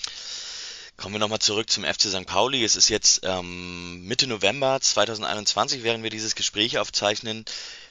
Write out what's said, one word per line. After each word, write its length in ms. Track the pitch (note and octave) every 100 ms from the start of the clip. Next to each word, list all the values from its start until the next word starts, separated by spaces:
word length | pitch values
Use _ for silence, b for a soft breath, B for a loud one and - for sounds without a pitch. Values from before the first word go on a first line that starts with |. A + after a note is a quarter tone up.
| B B B B B B B B B -
Kommen 180 | F#2
wir 60 | G#2+
noch 100 | G#2+
mal 100 | G#2+
zurück 280 | - G#2 A2+
zum 140 | G#2+
F 160 | D#2 -
C 100 | G#2+
Sankt 220 | F#2+ F2+
Pauli. 320 | F#2+ B2 C3+
Es 140 | G#2+ F#2
ist 120 | -
jetzt, 380 | G#2+ - - F#2
ähm, 800 | F#2 F2+ F2 F2+ F2 F2 F2+ F#2
Mitte 220 | B2 C3
November 500 | G#2+ G2 C#3 C3+ C3+
zweitausendeinundzwanzig, 1000 | - G#2 G#2+ G#2+ D2 G#2 G2+ - A2 C3
während 220 | A2+ A2+
wir 60 | A2+
dieses 260 | A2 A2 -
Gespräch 420 | - G#2 A#2+ C3
aufzeichnen. 640 | G#2 - G#2 G#2+ A2+ A2 B B B B B